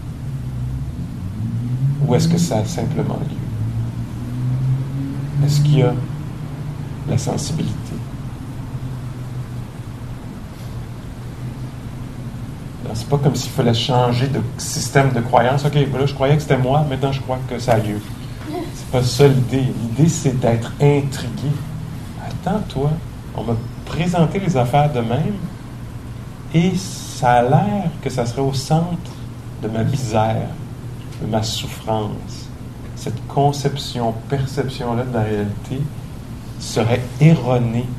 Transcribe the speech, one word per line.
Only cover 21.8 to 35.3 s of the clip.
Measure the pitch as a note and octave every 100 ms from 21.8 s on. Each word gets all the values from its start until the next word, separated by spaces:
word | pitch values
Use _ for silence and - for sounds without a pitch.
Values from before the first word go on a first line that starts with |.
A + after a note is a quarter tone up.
| - - - - -
Attends, | - F3+ G#3+ -
toi, | C3 D3 D#3 - - - -
on |
m'a | A2+ A2+ - - -
présenté | C#3+ F3+ F3 D#3 G3+
les | F3+ C3
affaires | A#2+ C#3+ D3
de | A#2+
même | A2 B2+ E3+ G3+ - - - - - - - - - - -
et | D#3+ F#3 F3+
ça | - - - - B2
a | B2
l'air | B2 D#3 G3+ G#3 E3+ -
que | C3
ça | A#2+ A#2
serait | C#3
au | C3+
centre | C3+ - D#3+ F3 F3 - - - - - -
de | A2
ma | A2+
misère, | A2 B2 A2+ A2 A2 A2 A2+ - - - - - - -
de | A2
ma | A2
souffrance. | G#2+ - - - - A2 G#2 G#2 - - - - - - - -
Cette | - - -
conception, | - C#3+ C#3+ - - - B2 A#2 A2 -
perception-là | C#3 C3 - - - A#2+ A#2
de | B2+
la | A#2+
réalité | G#2+